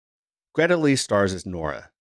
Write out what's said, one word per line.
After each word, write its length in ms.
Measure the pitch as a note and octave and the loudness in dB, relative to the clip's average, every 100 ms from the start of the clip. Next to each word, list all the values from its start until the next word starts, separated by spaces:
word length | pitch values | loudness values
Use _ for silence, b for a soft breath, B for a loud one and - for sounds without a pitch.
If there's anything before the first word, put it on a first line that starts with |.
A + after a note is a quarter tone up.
| _ _ _ _ _ | _ _ _ _ _
Greta 240 | - E3+ F3 | -2 0 2
Lee 200 | D3 C3+ | 2 2
stars 360 | - G#2 G2 | 2 2 2
as 140 | F#2 F#2+ | -2 -8
Nora, 440 | F2 D2+ B1 - _ | -8 -6 -8 -14 _